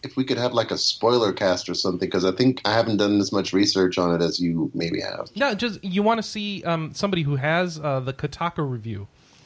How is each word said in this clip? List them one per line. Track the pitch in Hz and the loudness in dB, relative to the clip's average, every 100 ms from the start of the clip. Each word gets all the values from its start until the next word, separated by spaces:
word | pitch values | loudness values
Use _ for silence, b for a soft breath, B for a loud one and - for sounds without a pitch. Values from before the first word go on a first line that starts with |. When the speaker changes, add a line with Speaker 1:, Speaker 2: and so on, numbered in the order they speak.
Speaker 1:
If | - - | -6 -4
we | |
could | 131 117 | -2 0
have, | 120 | 0
like, | 117 110 | 0 0
a | 85 | 0
spoiler | - - 110 123 104 | -2 2 4 4 4
cast | 90 98 90 - | 2 2 0 -2
or | |
something, | 85 98 90 90 | -2 -2 -2 0
'cause | 95 | 2
I | 92 | 2
think | 90 127 127 | 4 2 2
I | 104 | 2
haven't | 113 113 101 | 2 2 2
done | 101 104 | 4 2
as | 95 | 2
much | 101 92 | 0 2
research | 95 101 95 90 92 | 2 4 4 2 2
on | 87 | 2
it | 85 | 2
as | 82 82 | 2 0
you | 87 82 78 | -2 0 -2
maybe | - 85 95 | -2 -2 -4
have. | 95 - - | -6 -8 -10
Speaker 2:
No, | 208 277 | -2 -2
just, | 202 233 180 | 0 -4 -6
you | 196 190 | -4 0
wanna | 208 226 | 2 2
see, | 208 214 208 190 | -2 -6 -6 -6
um, | 170 165 156 | -2 -2 -4
somebody | 147 202 180 | -4 -2 0
who | 143 | 0
has, | 139 147 170 180 156 | 0 0 0 0 -4
uh, | 151 131 | -2 -2
the | 127 | -4
Kotaku | 135 147 - 170 - 139 | -6 -6 -4 -4 -2 -4
review | 120 110 101 101 b b b | -4 -6 -8 -10 b b b